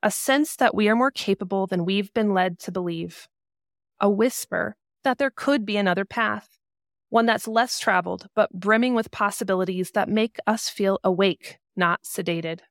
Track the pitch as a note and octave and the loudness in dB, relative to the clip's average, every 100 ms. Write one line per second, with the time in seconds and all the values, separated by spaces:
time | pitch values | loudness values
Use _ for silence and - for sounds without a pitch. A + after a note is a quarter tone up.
0 | G#3+ - - C4+ D#4 - - - G#3 A3+ | -2 -2 0 0 0 2 0 2 2 4
1 | C4 - - G3 F3+ G3 F#3+ F3+ E3+ G3 | 2 -2 -4 -2 -2 -2 0 0 0 0
2 | G3+ - G#3+ F#3+ F#3 F3 - F#3 F3+ E3 | -2 0 0 2 0 -2 -8 -6 -4 -6
3 | E3+ - - _ _ _ _ _ _ _ | -8 -12 -20 _ _ _ _ _ _ _
4 | G3+ G3+ A#3 - - - - - _ _ | 2 4 0 0 -6 -4 -4 -8 _ _
5 | C4+ B3 C#4 - - C#4+ G#3 G#3 G3 F3+ | -4 0 -2 -2 0 0 0 0 2 0
6 | G3 - A3 G#3+ - _ _ _ _ _ | -2 -2 -2 -2 -10 _ _ _ _ _
7 | _ A3+ A#3 A3 - A3 B3 - - F#3 | _ 2 4 0 0 0 0 0 2 2
8 | F3+ F3+ - - G#3 F#3 F#3+ A3 B3 A#3+ | 0 -8 -6 0 0 0 2 4 4 0
9 | A3 - G3+ - G3 F#3 F#3 F#3 F#3 G#3+ | -2 -2 -2 -2 -2 0 0 -2 -2 -2
10 | - G#3+ A3+ - - A3 - - G3 G3 | 0 0 0 -2 -2 -2 -4 -2 -2 0
11 | F#3+ F3+ G3 - - - _ - F3 F3 | 0 2 2 0 -10 -20 _ -2 0 0
12 | - - F3 E3+ E3 E3 _ | -6 -8 -4 -4 -6 -10 _